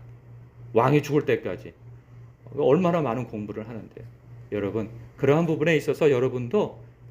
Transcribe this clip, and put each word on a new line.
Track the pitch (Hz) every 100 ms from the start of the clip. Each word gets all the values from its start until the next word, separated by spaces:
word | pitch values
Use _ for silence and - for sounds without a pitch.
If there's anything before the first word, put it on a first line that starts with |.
| - - - - - - -
왕이 | 110 127 147
죽을 | 147 143 131
때까지 | 113 104 90 87 - - - - - - - - 131
얼마나 | 139 151 180 170
많은 | 139 117 120
공부를 | 110 101 104 113
하는데요. | 113 90 - - - - - -
여러분, | 104 101 107 101 - - -
그러한 | 147 147 170
부분에 | 147 156 156
있어서 | 147 131 156
여러분도 | 127 127 123 120 208 170 - - - -